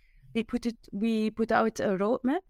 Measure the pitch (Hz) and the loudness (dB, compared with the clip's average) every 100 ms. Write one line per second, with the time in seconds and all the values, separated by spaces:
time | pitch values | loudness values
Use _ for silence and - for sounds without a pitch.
0 | - - - 233 226 240 240 226 - 202 | -20 -20 -6 -4 -2 -4 -4 -6 -10 -4
1 | 226 226 214 214 226 220 220 - - 180 | 0 0 0 0 2 2 2 0 0 0
2 | 208 262 247 294 | 0 0 0 -2